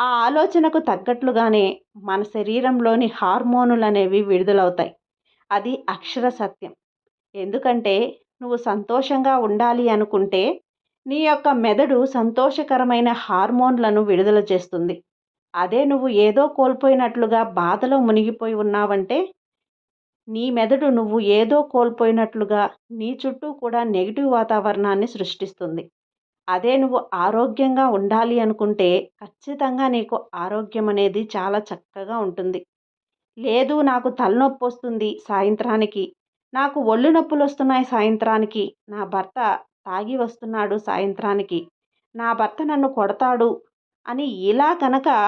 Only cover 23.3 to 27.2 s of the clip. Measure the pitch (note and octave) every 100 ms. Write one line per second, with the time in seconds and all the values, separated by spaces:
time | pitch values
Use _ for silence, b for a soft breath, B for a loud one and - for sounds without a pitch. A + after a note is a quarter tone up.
23.3 | C4 D4+ C#4+ A#3+ A#3 A#3 F#3+ G3 A3 C#4
24.3 | A#3+ A3+ G#3+ G#3 G3 G3+ G3 A#3+ G#3+ F3+
25.3 | - F#3+ - F3 E3 E3+ _ _ _ _
26.3 | _ - F#3 A#3 C4+ C4+ B3 - F3+